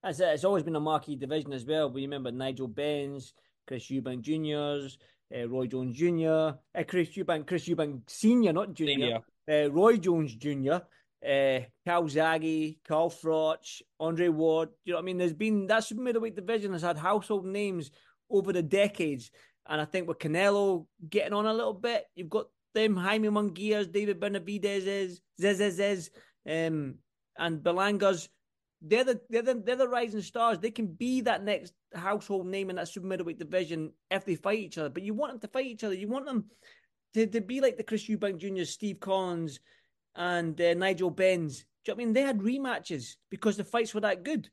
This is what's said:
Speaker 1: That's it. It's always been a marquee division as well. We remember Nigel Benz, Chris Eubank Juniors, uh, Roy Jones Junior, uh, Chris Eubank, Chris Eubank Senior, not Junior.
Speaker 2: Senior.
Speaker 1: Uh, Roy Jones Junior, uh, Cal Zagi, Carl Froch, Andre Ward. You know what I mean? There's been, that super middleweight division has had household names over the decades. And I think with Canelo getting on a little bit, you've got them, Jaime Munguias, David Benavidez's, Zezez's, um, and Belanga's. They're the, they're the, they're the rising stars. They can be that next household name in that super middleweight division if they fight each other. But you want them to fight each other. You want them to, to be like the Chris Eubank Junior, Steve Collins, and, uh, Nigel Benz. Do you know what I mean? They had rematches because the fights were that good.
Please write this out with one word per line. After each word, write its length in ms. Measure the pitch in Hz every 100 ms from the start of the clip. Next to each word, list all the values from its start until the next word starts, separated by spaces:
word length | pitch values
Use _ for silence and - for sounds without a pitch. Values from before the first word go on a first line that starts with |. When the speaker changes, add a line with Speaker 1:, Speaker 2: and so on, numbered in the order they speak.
Speaker 1:
That's 180 | 185 151
it. 80 | 180
It's 160 | 151 180
always 180 | 196
been 140 | 151 156
a 20 |
marquee 380 | 156 156 147 139
division 340 | 131 156 143
as 140 | 135 120
well. 260 | 156 147
We 120 | 131
remember 280 | 135 143 127
Nigel 380 | 123 131 127 131
Benz, 640 | 110 147 147 139 139 131 _ _ _ -
Chris 200 | 131 -
Eubank 320 | 135 127 127
Juniors, 760 | 117 156 151 147 147 143 135 - _ _ _ 123
uh, 100 | 120
Roy 180 | 127 127
Jones 300 | 131 127 120
Junior, 600 | 175 170 160 160 156 139 _
uh, 100 | - 165
Chris 220 | 180 160
Eubank, 360 | - 185 160 147
Chris 220 | 180 170
Eubank 420 | 165 151 139 -
Senior, 440 | - 214 247 214
not 200 | 160 208
Junior. 220 | 160 151 139 123 113 - _ -
Speaker 2:
Senior. 180 | 151 147
Speaker 1:
Uh, 60 |
Roy 260 | 147 208 240
Jones 360 | 175 170 151 113
Junior, 480 | 139 139 135 170 - _ _ _
uh, 380 | - 139 135 131 120 _ -
Cal 180 | 175 165
Zagi, 720 | 143 160 160 160 160 156 160 -
Carl 220 | 156 170
Froch, 720 | 170 160 160 156 160 - - - _
Andre 300 | 160 165 175
Ward. 400 | 156 160 160 160 - -
You 80 |
know 60 | 175
what 40 |
I 20 | 180
mean? 120 | 180
There's 160 | 175
been, 340 | 156 214 214 196
that 160 | 220
super 180 | 220 220
middleweight 340 | 254 233 226 185
division 360 | 185 226 202
has 100 | 180
had 160 | 175 151
household 480 | 170 208 - 208 185
names 460 | 202 208 185 139 _ _ _ _
over 240 | 202 190
the 100 | 180
decades. 680 | 160 196 202 202 165 135 117 _ - _ -
And 140 | 151
I 40 | 151
think 220 | 185 165
with 100 | 160
Canelo 680 | 160 160 202 202 202 180 160 _ 165
getting 260 | 202 -
on 120 | 208 214
a 80 |
little 200 | 220 220
bit, 320 | 202 233 226 - -
you've 140 | 170
got 180 | 214 - _ _
them, 220 | 220 220 190
Jaime 320 | 180 214 214
Munguias, 640 | 208 208 170 214 214 190
David 280 | 190 208 196
Benavidez's, 1000 | 202 202 170 208 202 196 185 196 190 175 _ -
Zezez's, 680 | 190 190 202 180 202 196 165 - - _ -
um, 460 | 160 160 156 139 - _ _ _ -
and 240 | 170 165
Belanga's. 680 | 147 175 196 208 196 180 - _ _ _ _ _
They're 220 | 156 220
the, 160 | 262 240 -
they're 120 | 226
the, 140 | 233 240
they're 200 | 202 247
the 140 | 254
rising 320 | 240 240 214
stars. 360 | 175 233 233 202
They 120 | 214
can 160 | 220 214
be 340 | 165 240 254
that 220 | 233 196
next 300 | 196 202 180 _ _
household 540 | - 180 208 208 196 180
name 220 | 190 190
in 80 | 180
that 100 | 160
super 200 | - 185
middleweight 300 | 185 170 165
division 540 | 156 180 165 165 156 - _
if 140 | 190
they 120 | 190 165
fight 240 | 196 214
each 180 | 185 165
other. 120 | 147
But 140 | 143
you 100 | 196
want 200 | 214 294
them 80 | 254
to 60 | 214
fight 160 | 262 269
each 180 | 220
other. 100 | 220 185
You 120 | 202
want 180 | 262 285
them 200 | 247 - _ - - _ _ _
to, 140 | 220 220
to 140 | 226
be 180 | 190 254
like 160 | 269 -
the 80 |
Chris 240 | 214 214 214
Eubank 300 | 214 202 180
Junior, 260 | 190 190
Steve 380 | 170 - 208 175
Collins, 580 | 196 190 185 170 160 135 _ _ _ _ _ -
and, 440 | 175 175 165 156
uh, 120 | 170 175
Nigel 340 | 190 190 185
Benz. 560 | 160 190 185 160 127 - _
Do 80 | -
you 20 |
know 20 | 202
what 40 |
I 40 | 240
mean? 80 |
They 80 | 220
had 180 | 277 220
rematches 760 | 202 262 269 226 - 156 117 - _
because 280 | 196 220 202
the 80 | 196
fights 280 | 233 226
were 80 | 214
that 220 | 208 185
good. 260 | 175 294 -